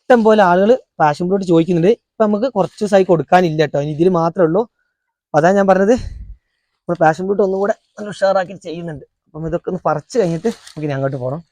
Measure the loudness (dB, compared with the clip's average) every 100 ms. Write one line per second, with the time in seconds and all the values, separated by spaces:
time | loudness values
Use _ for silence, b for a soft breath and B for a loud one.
0 | _ 2 4 4 4 4 4 2 _ _
1 | 0 0 -4 -4 0 0 2 0 2 0
2 | _ _ -2 0 -2 -2 -4 -4 0 2
3 | 2 0 2 2 2 0 -2 -2 -4 0
4 | 0 2 -2 0 0 0 -4 _ _ _
5 | _ _ _ 0 2 2 2 2 2 0
6 | B B B -20 _ _ _ _ -10 0
7 | 0 0 -4 -2 0 0 -2 -4 _ -16
8 | -14 -2 0 0 -4 -12 -14 -12 -10 -14
9 | -18 _ _ -12 -8 -6 -6 -6 -4 -4
10 | -4 -2 -2 -2 -6 -8 -16 -10 -8 -4
11 | -4 -4 -8 -8 -12